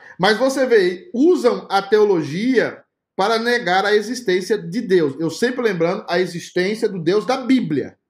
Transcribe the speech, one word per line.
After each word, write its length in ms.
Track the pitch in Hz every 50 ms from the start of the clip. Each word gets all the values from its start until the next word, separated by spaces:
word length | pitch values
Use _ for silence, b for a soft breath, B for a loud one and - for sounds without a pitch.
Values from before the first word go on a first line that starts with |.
| B B B B
Mas 180 | 185 208 214
você 280 | 214 262 269 269 277 254
vê, 440 | 233 233 208 180 185 180 - - - -
usam 520 | 233 302 359 339 247 226 240 202 185 - -
a 120 | 190 196
teologia 1000 | 190 - 214 214 208 208 185 165 147 135 151 190 233 262 254 208 160 123 104 - _ _ _ _ _ _ _
para 240 | - 190 220 226 226
negar 460 | 233 240 240 226 180 175 185 190 202
a 100 | 202 208
existência 640 | 214 208 226 254 247 - 185 180 190 180 - 214
de 240 | 190 170 170 180 240
Deus. 340 | 202 180 190 175 151 135 135
Eu 120 | 160 165 156
sempre 320 | 160 - 233 262 254 254
lembrando 440 | 240 214 185 165 165 175 196 214 - -
a 100 | 175 180
existência 720 | 185 175 170 160 - - - 180 180 202 220 226 233 202
do 120 | 190 180
Deus 240 | 151 165 196 214 -
da 120 | 214 262
Bíblia. 600 | 277 240 226 262 247 196 156 151 127 - 95 - _ _